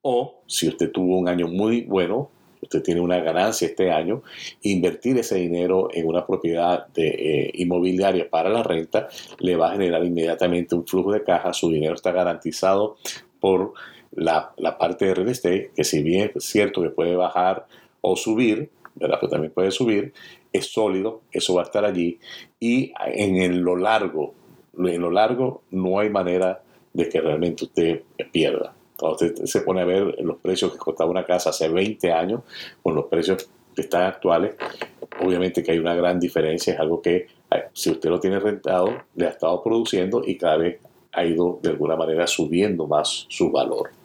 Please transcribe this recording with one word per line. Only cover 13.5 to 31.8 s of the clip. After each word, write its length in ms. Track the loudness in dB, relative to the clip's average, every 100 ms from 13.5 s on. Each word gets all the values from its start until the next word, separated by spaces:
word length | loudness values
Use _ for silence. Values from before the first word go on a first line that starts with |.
| 2 0 -8 -20 -20 _
la, 400 | -2 0 0 -2 -4
la 200 | -4 0
parte 280 | -2 0 0
de 100 | 2
real 140 | 0
estate, 420 | 0 0 0 -2
que 120 | -2 0
si 180 | 0
bien 300 | 2 2 0 -4
es 80 |
cierto 380 | -2 0 0 0
que 80 | -2
puede 260 | 0 0 0
bajar 500 | 0 2 0 0 -8 -20 _ _
o 160 | -2 0
subir, 520 | 0 2 2 0 -4 _ -20
¿verdad? 260 | -6 -2 0
Pero 100 | 0
también 220 | -2 -2
puede 180 | 0 0
subir, 420 | 2 0 0 -2 -12 -20 -20 _
es 140 | -4 -2
sólido, 560 | 0 0 0 -4 -6 _
eso 240 | -4 2 0
va 60 |
a 40 | 2
estar 200 | 0 0
allí. 340 | 0 -2 -4 -16 -20 -20 _
Y 320 | 0 0 0 -6 -6
en, 300 | -2 0 2
en 260 | 2 2
lo 140 | 2 2
largo, 560 | 2 2 0 -4 -6 -8 -20 -20 _ -2
en 240 | 0 0
lo 100 | 0
largo 520 | 2 2 2 -2 -4 _
no 280 | -2 0 0
hay 100 | 2
manera 520 | 0 0 2 0 -2 _ _ _
de 160 | -2 0
que 140 | 2
realmente 420 | 0 0 -2 -2
usted 400 | -4 0 0 0 -6 -12 -4
pierda. 420 | 0 0 0 -6 -10 _ -6
Cuando 180 | -4 0
usted 300 | -2 -2 -4
se 160 | -2
pone 180 | 0 0
a 60 | 2
ver 340 | 2 0 -2
los 200 | -4 -4
precios 340 | -2 0 -2
que 40 | -2
costaba 320 | -6 0 0
una 140 | 0
casa 280 | 0 0 0
hace 180 | 0 0
veinte 420 | 2